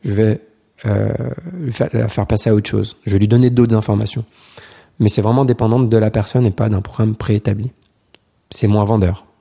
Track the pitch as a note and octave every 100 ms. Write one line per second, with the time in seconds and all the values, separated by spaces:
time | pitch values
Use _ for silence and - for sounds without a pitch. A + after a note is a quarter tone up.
0 | - G2+ A2 G#2+ - _ _ _ A2+ G2+
1 | G#2 A2 B2 B2+ E3+ F3+ D3 A2+ C3 A#2
2 | A2 - G2+ G#2+ - G#2+ G#2 G#2 G2+ -
3 | - G2 G#2 A#2+ B2+ A#2+ A#2+ A2 G#2+ G#2
4 | G#2+ - A2 _ - - - - _ _
5 | G#2+ - G#2 B2 C3+ A#2+ A2 A#2+ B2 A2+
6 | G#2+ A2 G#2 B2 A#2+ F#2+ A2 G2 G2+ -
7 | A2 G#2+ - G#2 A2 G#2 A2+ - _ _
8 | _ _ _ _ _ - G#2+ G#2+ G2+ A2+
9 | F2+ G2+ - _